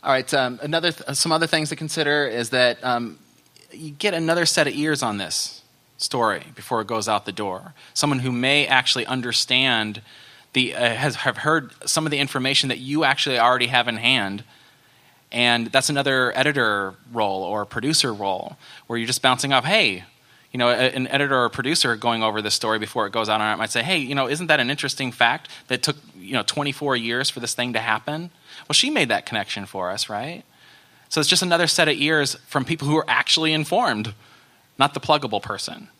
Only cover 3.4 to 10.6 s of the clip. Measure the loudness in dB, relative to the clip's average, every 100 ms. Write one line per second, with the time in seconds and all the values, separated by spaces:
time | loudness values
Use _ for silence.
3.4 | _ _ -20 -14 -14 -4 -2 0 2 2
4.4 | 2 2 2 2 0 0 0 -2 -4 -4
5.4 | -6 -10 _ _ _ _ -4 0 2 0
6.4 | -6 -18 -4 -4 -2 -2 0 -2 -2 -6
7.4 | -6 -6 -12 -20 -12 -2 0 0 0 0
8.4 | 2 2 4 2 2 -2 -2 -4 -2 -2
9.4 | 0 2 2 2 0 -6 -14 -20 -20 -20
10.4 | _ -2